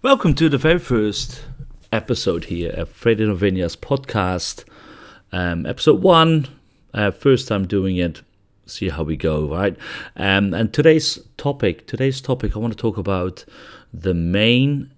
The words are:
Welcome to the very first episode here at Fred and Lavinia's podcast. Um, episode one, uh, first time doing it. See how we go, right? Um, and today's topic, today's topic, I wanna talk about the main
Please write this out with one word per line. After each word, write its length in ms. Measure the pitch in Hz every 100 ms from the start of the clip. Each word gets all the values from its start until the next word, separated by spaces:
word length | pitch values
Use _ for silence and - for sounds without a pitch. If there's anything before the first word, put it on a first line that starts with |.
| 254
Welcome 280 | 269 180 127
to 120 | 160
the 100 | 139
very 220 | 160 175
first 640 | - 120 107 98 - - - - - - -
episode 540 | 113 - 117 - 85 -
here 280 | 85 85 -
at 100 | 82
Fred 320 | - 117 110
and 80 | 107
Lavinia's 480 | 92 101 92 85 -
podcast. 880 | - 135 - 110 92 101 - - - - - - - - _
Um, 320 | 92 90 85 -
episode 360 | - - 139
one, 460 | 190 165 160 160 139 - _ _ _
uh, 180 | 107 104
first 380 | - 139 127 -
time 180 | 104 92
doing 300 | 101 95 90
it. 240 | 87 76 _ _ _ _ -
See 220 | - 95
how 160 | 76
we 140 | 78 80
go, 280 | 80 76 76
right? 260 | 80 98 90 - - - -
Um, 380 | 98 98 101
and 200 | 85 110
today's 460 | - 151 160 156 - - -
topic, 520 | 143 135 104 82 -
today's 340 | - 135 135
topic, 340 | - 131 107 107
I 40 |
wanna 140 | 113
talk 240 | 107 113 104
about 460 | 95 95 90 90 - - - - _
the 200 | 85 87
main 800 | 87 85 95 110 123 139 143 139